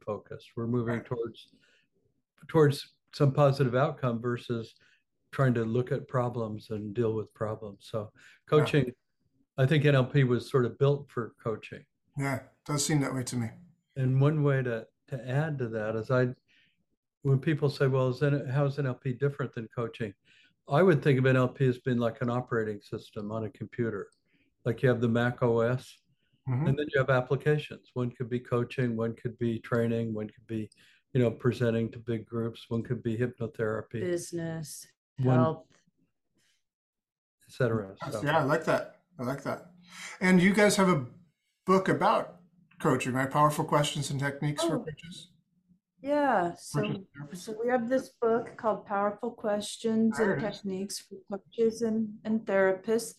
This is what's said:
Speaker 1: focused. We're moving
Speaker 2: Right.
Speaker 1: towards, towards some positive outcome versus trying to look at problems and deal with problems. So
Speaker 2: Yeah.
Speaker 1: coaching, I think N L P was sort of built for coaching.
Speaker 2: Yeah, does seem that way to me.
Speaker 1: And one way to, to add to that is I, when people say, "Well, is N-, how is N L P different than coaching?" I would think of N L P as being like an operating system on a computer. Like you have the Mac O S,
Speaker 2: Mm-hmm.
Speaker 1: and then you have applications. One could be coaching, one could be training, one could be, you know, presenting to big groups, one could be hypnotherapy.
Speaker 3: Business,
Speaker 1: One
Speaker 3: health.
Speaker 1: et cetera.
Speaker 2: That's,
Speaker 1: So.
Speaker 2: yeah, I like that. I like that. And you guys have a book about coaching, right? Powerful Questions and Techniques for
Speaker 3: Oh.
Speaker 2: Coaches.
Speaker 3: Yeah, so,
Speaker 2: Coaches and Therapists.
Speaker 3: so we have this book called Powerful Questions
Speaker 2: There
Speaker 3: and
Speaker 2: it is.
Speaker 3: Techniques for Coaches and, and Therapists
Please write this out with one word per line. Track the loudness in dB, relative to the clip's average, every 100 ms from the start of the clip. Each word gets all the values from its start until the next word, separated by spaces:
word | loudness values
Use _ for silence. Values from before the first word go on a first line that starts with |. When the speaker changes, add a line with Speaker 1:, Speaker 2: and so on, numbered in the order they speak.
| -8
Speaker 1:
focused. | -10 -10 -18 -14 -10
We're | -4
moving | -2 -2 -4
Speaker 2:
Right. | -6
Speaker 1:
towards, | -8 -8 -10 -20 _ _ _ _ _ _ _ _ _ 0
towards | 4 4 4 -8 _ _
some | 2 2
positive | 6 4 4 2 2
outcome | 0 -2 -4 -2
versus | -4 -6 -4 -8 -8 _ _ _ _ _ _
trying | 0 2
to | 2 0
look | -2 -2
at | -4 -4
problems | -4 -2 -4 -6 -8 -10
and | -8 -6
deal | -2 -2
with | -2 -6
problems. | _ -6 -6 -12 -16 -10
So | -8 -8 -14
Speaker 2:
Yeah. | -20 _ 2
Speaker 1:
coaching, | 2 4 2 0 -6 _ _ _ _ _ 0
I | 4
think | 4 6
N | 4
L | 4
P | 4 4
was | 2 0
sort | 0 0
of | 2
built | 2 2 -4
for | -8 -8 -8
coaching. | -8 -8 -10 -18 -20 _ _ -6
Speaker 2:
Yeah, | -4 -4 -8 _ -6
does | -4 0
seem | 2
that | 0
way | -2
to | -4 -4
me. | -6 -8 -20 _ _ -4
Speaker 1:
And | 2 4
one | 4 4
way | 2 2
to, | 0 -4 -8 _ _
to | -10 -4
add | -2 -2 -4
to | -4
that | -4 -4 -4
is | 0
I, | 2 2 -2 _ _ _ _ _ _ _ _
when | 0 2
people | 2 0 0
say, | 2 0
"Well, | 2 0
is | 0
N-, | 0 0 -2
how | 0 0
is | -2
N | -4
L | -4
P | -6
different | -2 -4 -2 -8
than | -8 -10 -6
coaching?" | -8 -6 -10 -10 _ _ _ _ -2
I | 4
would | 6 4
think | 4 4
of | 6
N | 4
L | 2
P | 2 0
as | 0
being | -2 0
like | 0 -2
an | -2
operating | -2 -2 -2 -2 -6
system | -10 -12 -12 -12 -8
on | -6 -8
a |
computer. | -10 -12 -4 -4 -4 -10 _ _ _ _ _ -4
Like | 0
you | 2
have | 2
the | 2
Mac | 2 0 0
O | 0 2
S, | 2 0 -6 -20 _ _ _ _ -4
Speaker 2:
Mm-hmm. | 0 0
Speaker 1:
and | 0
then | 0
you | 0
have | 2
applications. | 2 2 0 2 0 -2 -14 _
One | -6 -4
could | -6 -6
be | -6
coaching, | -2 -2 -2 -2 -2 -2
one | -4 -4
could | -10 -4
be | -4 -4
training, | -2 0 0 -2 -4
one | -6 -8
could | -14 -10
be, | -8 -8 _ _ _ _
you | 2
know, | 2
presenting | 2 -2 0 0 0 -2
to | -6
big | -6 -6 -6
groups, | -6 -6 -8 -6
one | -6
could | -4 -4
be | -4 -2
hypnotherapy. | -4 -4 -10 -4 -4 -4 -6 -8
Speaker 3:
Business, | -4 -6 -6 -8 -8 -8 -10 -14 -20 _ _ -2
Speaker 1:
One | 2 4
Speaker 3:
health. | 2 0 -12 _ _ _ _ _ _ _ _ _ _ _ _ _ _ _ _ _ _
Speaker 1:
et |
cetera. | -2 0 0 -4 -10
Speaker 2:
That's, | -8 -4
Speaker 1:
So. |
Speaker 2:
yeah, | 0 2
I |
like | 2 0
that. | 2 -2 -2 -14 _ -10
I |
like | -8 -6
that. | -6 -8 -10 -20 -20 -18 -16 -2
And | 6 6
you | 6
guys | 6 4 6
have | 4
a | 4 0 -12 _ _ _ _ 2
book | 2 4
about | 2 2 2 -2 -12 _ _ _ _
coaching, | 0 2 0
right? | -2 0
Powerful | 4 4 2 0
Questions | 2 2 -2 -4
and | -4
Techniques | -4 -2 -4 -2
for | -2 -2
Speaker 3:
Oh. | -4
Speaker 2:
Coaches. | -12 -16 -18 -20 _ _ _ _ _ _ _
Speaker 3:
Yeah, | -2 0 2 2 0
so, | -4 -6 -4
Speaker 2:
Coaches | -2 -6
and | -10 -16 -14
Therapists. | -14
Speaker 3:
so | -10 -4
we | 0
have | 0 0
this | -2 -2 _
book | 2 2 -2 -4
called | -2 -2 -2
Powerful | -2 -2 -2 -8
Questions | -6 -4 -4 -4 -6 -2 2 2 2
Speaker 2:
There | 0
Speaker 3:
and | 0
Speaker 2:
it | -4
is. | -6
Speaker 3:
Techniques | -8 -8 -8 -10
for | -14 -20 -12 -12
Coaches | -10 0 0 0
and, | -2 -2 -4 -6
and | -4 -2 0
Therapists | 4 4 2 0 -2 -2